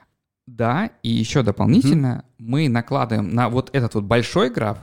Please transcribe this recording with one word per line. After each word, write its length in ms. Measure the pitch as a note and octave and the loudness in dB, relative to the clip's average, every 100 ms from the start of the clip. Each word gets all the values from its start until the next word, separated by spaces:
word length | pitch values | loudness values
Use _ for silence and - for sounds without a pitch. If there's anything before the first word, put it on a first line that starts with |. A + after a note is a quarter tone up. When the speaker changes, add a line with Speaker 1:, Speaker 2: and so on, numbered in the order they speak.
| _ _ _ _ - | _ _ _ _ -18
Speaker 1:
Да, 440 | A#2 A#2 C#3+ A#3 _ | -4 -2 -2 -4 _
и 60 | - | -4
ещё 340 | A2+ A2 D3 | -2 0 0
дополнительно 800 | G#2+ - G2+ A#2 C3 D#3+ C3 - - _ | 0 0 4 4 4 4 2 -2 -8 _
Speaker 2:
Мгм. 120 | A#2 | -4
Speaker 1:
мы 180 | C#3 D3+ | 0 0
накладываем 680 | A#2 - C#3 B2 G#2+ G2 A#2 | 0 -2 -2 0 -2 0 0
на 140 | B2 | 0
вот 220 | B2 - C3+ | -2 -2 -2
этот 200 | A#2 A2 | -2 -2
вот 100 | G2+ | 0
большой 440 | A#2+ A#2 F3 B3 | 0 0 0 0
граф, 260 | A3+ G#2+ G2 | 0 -4 -6